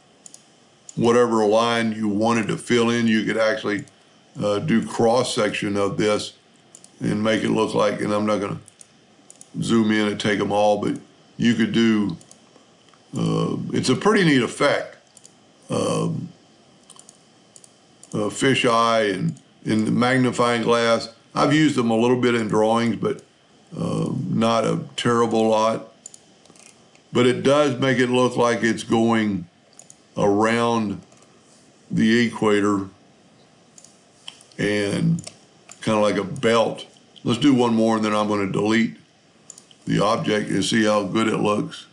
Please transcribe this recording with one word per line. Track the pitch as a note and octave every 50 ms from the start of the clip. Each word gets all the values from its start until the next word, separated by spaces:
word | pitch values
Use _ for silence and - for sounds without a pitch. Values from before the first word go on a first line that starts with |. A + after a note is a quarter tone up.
| _ _ _ _ - - - - _ _ _ _ _ _ _ _ _ - -
whatever | - A2+ A#2 A#2 A#2+ B2 A#2 A2+ A2+ A2
line | G#2 G#2 A2 A#2 A#2 A#2 A#2 A#2 A2 G#2+
you | A2 A2 G#2+
wanted | G2+ G2+ A2 A2+ A#2 A#2 G#2 G2
to | -
fill | - - - A#2+ A#2+ A#2 A2+
in. | A#2 A#2+ A#2
You | A2+ A2 A2 G2+
could | - G#2+
actually, | A2 A2+ A2 - - - G2 G#2 G2 - - _ _ _ _ _ _ _ _ - - -
uh, | G#2 G2+ G2+
do | G2+ G#2 A2+ A2+ G2
cross | G#2+ - - A#2 A2+ A2+ B2+ A#2+ - -
section | A#2+ A2 G#2 F2+ - - G#2 G2+
of | G2+ G2+ G2 - -
this | A2 G#2 G#2 G#2 - - - _ _ _ _ _ _ _ - - - - _ -
and | - A2+ G#2+ G#2+ G#2+
make | A2 A2 G#2+ A2+
it | A2+
look | A2+ A2 A2 G#2+ A2
like, | A2+ G#2+ G#2 G#2 G#2+
and | A#2+ G#2+
I'm | G#2 G#2 G#2+
not | G#2+ G#2+ G2+
gonna | G2+ G2+ G#2 G#2 - - _ _ - _ _ _ _ _ _ _ _ _ - - - _ - -
zoom | A2 G2 A2+ A2+ A2 G#2+
in | G#2+ G#2+ G#2+ G#2
and | G#2 G#2
take | - A2+ G#2 F#2+
'em | G2+ G2
all, | G2+ G#2 G#2 G#2+ G#2 -
but | - - - - - - - _ _ _ _
you | - - A#2 A#2
could | A2 A2+ G2+ G2
do, | A2+ A2+ A2+ A2 G#2 G#2 G2 E2 - - - - - _ _ _ - _ _ _ _ _ _ _ _ _ _ -
uh, | - - - G#1+ G#1+ - - - - - - -
it's | - - -
a | C3
pretty | - - G3+ G#3+ G#3+ F#3+
neat | E3 C#3+ C3 A2+
effect. | G#2 - - D3 C#3+ A#2 F#2+ - - - - _ _ _ - _ - _ _ _ _ _ _ _ -
Um, | - - - - - - - - E3 - - - - - _ _ _ _ _ _ _ _ _ - - - - - - _ _ _ _ _ _ _ - - _ - _ _ _ _ _ _ - - -
uh, | G#2+ G#2+ G#2
fisheye | G#2 - B2+ C3+ C3 B2 - B2 A2+ A#2 A#2 A#2 A2+ A2+ A2 G#2 F#2+
and, | F2+ E2 E2 E2 - _ _ _ _ -
and | - A2 A2 G#2+
the | A2+
magnifying | A2+ A2 A#2+ B2 C3 C3 B2+ B2 A2 - B2 A#2+ A#2+ A#2 A2
glass. | A2+ A#2 A#2 A#2 A#2 A#2 A2+ - - - - _ _ -
I've | - D3+ C#3+ C#3+
used | D#3 D#3 D3 A#2+
them | B2+ A#2+ A#2
a | A2+
little | A2+ A#2 B2 B2+ B2
bit | B2 B2 A#2+
in | A#2 A2+ G#2
drawings, | A2 A2 G#2+ A2 A2+ A#2 A#2 A#2 G#2
but, | F#2 - G#2+ - - - _ _ _ _ _ _ _ _ - - -
uh, | - - - G#2+ - D#2 D#2+ - - -
not | - G#2+ A2+ A2+ A#2 A#2 A2+
a | A2 A2 A2 - - -
terrible | - - B2 A#2+ A#2 A#2 A2+ G#2+ A2+ A2 A2
lot. | A2 A2 A2 A2 A2+ - - - - _ - - - - _ _ _ _ _ - - - - - - _ _ _ _ _ _ - -
But | A#2+ B2
it | B2 A#2+ A#2 A2
does | C3 C#3 D3 D3+ C#3+ B2+ A#2+
make | C3+ C3+ C3 A#2
it | B2+ A#2+
look | B2 B2+ B2+ A#2+ -
like | - A#2+ A#2+ A#2 A2+ A2+
it's | A#2 G#2+ - -
going | - A#2 A2+ A2+ A#2 A2+ A2+ A2 G#2+ G2 F2+ E2+ - _ _ _ _ _ - - - - _ _ _ - A2
around | G#2 G2+ G2+ G2+ A2 A2 A2+ A#2 A#2 A#2 A#2 A2+ A2 G2+ G2 E2+ - - - - - _ _ _ _ _ _ _ _ _ _ _ _ -
the | - - A2+ A2 A2+ A#2+ A#2+
equator | A2 A2 - G#2+ G#2+ G#2 G#2 G2+ G#2 G#2 G2 G2 G2 - _ _ _ _ _ _ _ _ _ _ _ _ _ _ _ _ - - - _ _ _ _ _ _ _ - - - - _ -
and | - - G2+ G#2 G#2 G2+ G2+ G#2 G#2+ A2 A2 A2 - - - - - _ _ _ _ _ - - - -
kinda | - A2 G#2+
like | G#2 G#2 G2
a | G2 G2
belt. | F2+ - - - A#2 A#2 A#2 A2 - - - - - - _ _ _ - - -
Let's | C3 A#2+ A2+
do | C3 D3 C3+
one | A#2+ B2 A#2+ A2+
more, | A2 A2+ A2+ A2+
and | A2 G#2+
then | G#2+ G#2+
I'm | G#2+ G#2+ G#2
gonna | G#2 G#2 G2 F#2+
delete | F#2+ G#2+ G#2 G#2+ A2 A2+ A2 - - - - _ _ _ _ _ _ _ _ - - - - _ - _ -
the | - A2 G#2+
object | G2 G#2 A2+ A2 - - G#2 G#2+ G#2+ -
and | - G2+ F#2
see | - - A#2 G#2+
how | G#2+ G#2+ G#2 G2+
good | F#2+ F#2+ A2 A2
it | G#2+ G#2+
looks. | G#2 G#2+ G#2 G#2 G#2+ - E3 - - - -